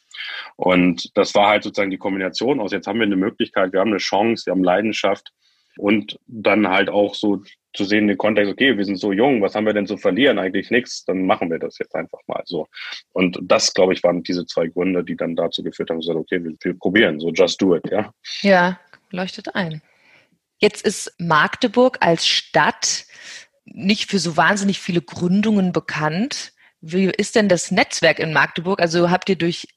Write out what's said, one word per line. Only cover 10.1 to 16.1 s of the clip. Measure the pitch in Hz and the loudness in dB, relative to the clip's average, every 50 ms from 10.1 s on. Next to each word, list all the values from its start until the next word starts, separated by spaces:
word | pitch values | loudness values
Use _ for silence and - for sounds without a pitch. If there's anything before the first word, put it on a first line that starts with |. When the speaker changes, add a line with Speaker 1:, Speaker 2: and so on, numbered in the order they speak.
| 90 107 139 139 113 95 | 2 4 4 4 2 2
Speaker 1:
Eigentlich | 92 95 95 98 92 - | 0 -2 -2 -4 -2 0
nichts, | 113 123 - - - - - | 0 0 0 -2 -8 -8 -6
dann | - 92 92 92 | -4 -2 0 0
machen | 92 107 - - 85 | 0 0 0 0 -2
wir | 82 78 | -4 -4
das | - - - - | -6 -8 -8 -10
jetzt | - - - | -10 -8 -6
einfach | 80 82 - - - _ | -8 -8 -8 -12 -16 _
mal | - - - - | -10 -8 -8 -8
so. | - 87 78 - - _ - - - - - - _ - | -6 -8 -8 -8 -8 _ -16 -16 -14 -14 -16 -18 _ -2
Und | 92 92 90 87 - 90 | 0 0 0 -2 -4 0
das, | 90 107 92 - - - | 2 2 2 2 0 2
glaube | - 92 92 87 | 4 4 4 4
ich, | - - | 2 2
waren | 87 87 87 82 | 2 0 0 -2
diese | - 92 87 82 | -4 -4 -4 -4
zwei | - - - 82 82 | -4 -2 -2 -2 -2
Gründe, | - 87 90 95 92 90 82 | -2 -2 -2 0 0 -2 -2
die | 82 82 | -4 -6
dann | - 87 82 82 | -6 -6 -4 -2
dazu | 85 82 82 - - - | -2 -2 -2 -4 -6 -8
geführt | 85 - - 85 - | -8 -8 -6 -6 -6
haben, | 82 82 | -6 -4
gesagt, | 78 82 | -4 -4